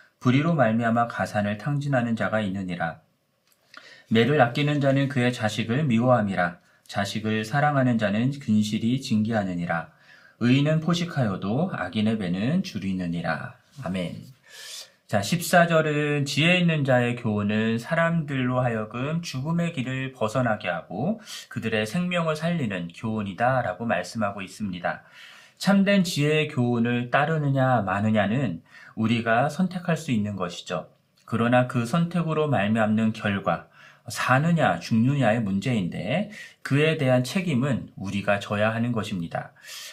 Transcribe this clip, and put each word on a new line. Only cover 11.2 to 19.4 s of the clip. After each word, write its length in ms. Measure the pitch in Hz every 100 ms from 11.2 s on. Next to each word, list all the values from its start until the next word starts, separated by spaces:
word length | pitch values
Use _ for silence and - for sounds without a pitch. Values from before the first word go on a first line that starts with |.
| 117 92 95 120 185
악인의 460 | - 90 107 107 113
배는 420 | 90 92 113 175
줄이느니라." 920 | - 104 95 92 87 85 82 78 67 - _ -
아멘. 540 | 90 95 85 53 - - _ - - - - _ _
자, 140 | 104
십사 460 | 98 170 - 180 170
절은 580 | 165 156 147 147 147 135
지혜 320 | - 160 180
있는 240 | 175 160
자의 320 | 135 123 120 120
교훈은 600 | 113 104 104 107 110 113
사람들로 840 | - 165 165 170 143 135 127 127
하여금 640 | 127 113 104 117 139 165
죽음의 500 | 170 131